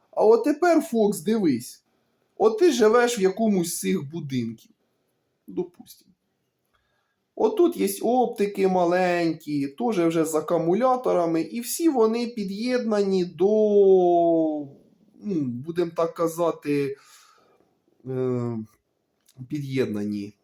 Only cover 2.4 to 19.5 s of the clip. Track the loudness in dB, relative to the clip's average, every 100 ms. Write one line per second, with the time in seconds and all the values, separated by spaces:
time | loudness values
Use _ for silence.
2.4 | 0 4 2 4 4 4 2 2 0 2
3.4 | 0 0 -2 -4 -2 -2 -4 -10 -6 -4
4.4 | -4 -8 _ _ _ _ _ _ _ _
5.4 | -12 -10 -10 -12 -20 -20 _ _ _ _
6.4 | _ _ _ _ _ _ _ _ _ -2
7.4 | 0 2 2 2 -4 -2 0 0 0 -2
8.4 | -4 0 0 2 2 2 0 0 -2 -4
9.4 | -6 -6 -6 -4 -4 0 0 0 0 -2
10.4 | -2 -2 0 0 2 0 0 0 0 -2
11.4 | -4 -8 -8 -2 0 2 2 0 -4 -6
12.4 | -8 -6 -2 -2 0 0 2 0 -2 0
13.4 | 2 2 4 6 6 6 6 4 4 2
14.4 | 0 -4 -10 -16 _ _ _ _ -6 -4
15.4 | -4 -6 -6 -4 -4 -2 -4 -2 -4 -2
16.4 | -2 -2 -2 -2 -2 -6 _ -20 _ _
17.4 | _ _ _ _ _ _ -10 -4 -2 -2
18.4 | -4 -6 -10 _ _ _ _ _ _ -20
19.4 | -12